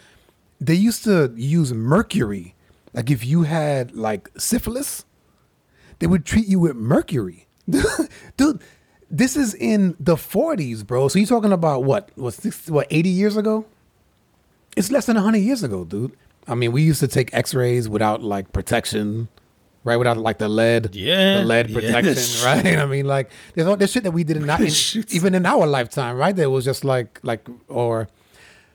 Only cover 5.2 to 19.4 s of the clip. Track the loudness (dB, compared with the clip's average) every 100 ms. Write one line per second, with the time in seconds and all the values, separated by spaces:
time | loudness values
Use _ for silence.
5.2 | _ _ _ _ _ _ _ -4 0 0
6.2 | 2 0 2 2 2 0 2 2 2 -2
7.2 | -4 -10 _ _ -2 0 0 0 -6 -10
8.2 | -12 0 0 0 -10 _ _ _ _ 0
9.2 | 0 0 -2 -2 0 2 2 0 0 0
10.2 | 0 -2 0 -2 -4 -6 -4 0 2 2
11.2 | 2 2 2 2 0 0 0 0 -2 -8
12.2 | -10 -6 -8 -8 -4 -2 0 0 0 2
13.2 | 0 0 -2 -2 -6 _ _ _ _ _
14.2 | _ _ _ _ _ -4 -2 0 2 2
15.2 | 2 2 0 -2 -4 -6 -8 -8 -8 -10
16.2 | _ _ -8 -2 0 2 2 2 0 0
17.2 | -2 -2 -2 0 0 0 -2 -2 0 -2
18.2 | -4 -6 -6 -6 -2 -2 -2 -4 -4 -4
19.2 | -8 -12